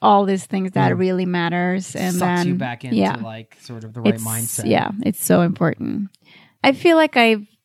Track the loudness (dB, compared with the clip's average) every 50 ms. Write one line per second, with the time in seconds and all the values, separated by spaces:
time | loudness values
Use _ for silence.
0 | 4 6 6 6 4 2 0 -2 -4 -4 -4 -4 -4 -2 0 0 2 2 2 2
1 | 0 0 0 0 -2 -2 -2 -2 -2 -2 -2 0 0 0 -2 -2 -4 -8 -6 -4
2 | -4 -2 -2 0 0 0 0 0 0 0 0 -2 -4 -6 -8 -10 -6 -4 0 0
3 | 0 0 -2 -4 -8 -12 -12 -14 -16 -18 _ _ -18 -16 -14 -14 -14 -14 -12 -2
4 | 0 0 0 0 -4 -6 -6 -6 -6 -6 -8 -6 -2 0 0 0 0 -2 -4 -4
5 | -4 -4 -4 -4 0 2 2 2 2 0 0 -2 -2 -2 -2 -4 -6 -6 -6 -6
6 | -8 -8 -12 _ _ _ _ -20 _ _ _ _ 0 0 0 4 4 4 6 6
7 | 4 4 4 4 4 4 2 0 -2 -12 _ _ _